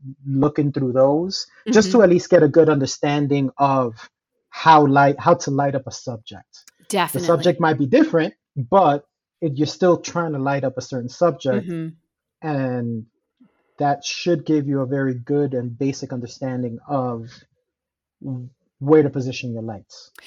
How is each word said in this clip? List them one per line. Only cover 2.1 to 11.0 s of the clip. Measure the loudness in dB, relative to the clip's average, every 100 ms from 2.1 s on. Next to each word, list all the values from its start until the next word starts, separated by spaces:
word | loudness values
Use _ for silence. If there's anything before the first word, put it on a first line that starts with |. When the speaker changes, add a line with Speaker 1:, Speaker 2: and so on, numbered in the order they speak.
Speaker 1:
least | 4 4
get | 4
a | 6
good | 6 4
understanding | 4 0 -4 -2 -2 0 0 -2 0
of | 0 0 -2 -8 -20 _ _ _ _
how | 0 6 6 8
light, | 6 4 2
how | 0
to | 0 -2
light | -2 -2 -4
up | -8
a |
subject. | -16 -12 -14 -14 -20 _ _ _ _ -6
Speaker 2:
Definitely. | -2 -2 -2
Speaker 1:
The | 0
subject | 2 2 2
might | 0 0
be | 2
different, | 4 4 2 -2 -6 _ -10
but | 0 4 4 2 -4 _ _ -8
it, | -6 -4
you're | -4
still | 0 2 2
trying | -2 -6 -4
to | -4
light | -4 -2
up | -4 -6
a |
certain | -10 -8